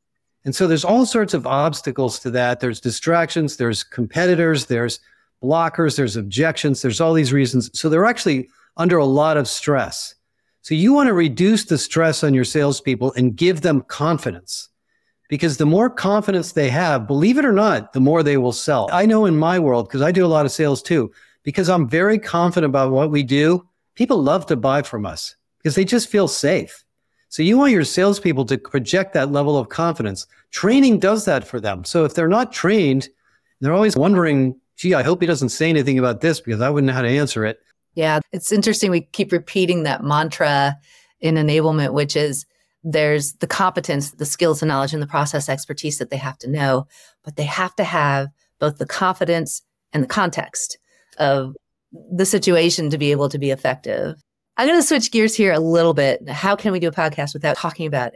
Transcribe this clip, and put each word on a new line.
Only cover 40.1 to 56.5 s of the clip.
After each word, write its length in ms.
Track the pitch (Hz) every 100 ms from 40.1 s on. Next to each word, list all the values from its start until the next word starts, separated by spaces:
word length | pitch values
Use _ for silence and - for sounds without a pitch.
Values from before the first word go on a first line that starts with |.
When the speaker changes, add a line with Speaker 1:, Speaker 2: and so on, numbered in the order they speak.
| 147 156 - 151 139 139 143 _ _ _ _
Speaker 2:
in 160 | 165 160
enablement, 580 | 151 151 160 156 139
which 200 | 143 147
is 300 | - 151 131 - _ _ _
there's 480 | 160 156 151 151 143
the 120 | - -
competence, 640 | - 185 180 - 143 143
the 160 | - 147
skills, 340 | - 170 147
the 60 | 156
knowledge, 260 | 139 135
and 100 | 151
the 40 | 147
process 420 | 151 143 151 143
expertise 480 | 139 - 147 151 147
that 140 | 131
they 80 | 135
have 200 | 135 127
to 100 | 123
know, 380 | 147 139 131 139 - - _
but 120 | - 147
they 80 |
have 300 | 147 - 185 -
to 80 |
have 440 | 180 175 147 139 143 - _ -
both 160 | 151 147
the 100 | 151
confidence 760 | - 185 190 180 170 - - - _ _
and 100 | 151
the 60 | 131
context 720 | - 180 - - - - - _ _ _ -
of 380 | 147 139 131 139 _ _ _ - -
the 140 | 180 190
situation 640 | 202 - 175 170 170 151
to 80 | 151
be 120 | 143
able 200 | 143 139
to 80 | 143
be 120 | 139
effective. 720 | 135 131 131 - 110 - 156 _ _ _ -
I'm 100 | 254
gonna 140 | 339
switch 280 | 277 294 226
gears 240 | 226 214
here 180 | 220 202
a 80 | 160
little 340 | 165 165 165
bit. 340 | 151 139 - 143
How 260 | 139 190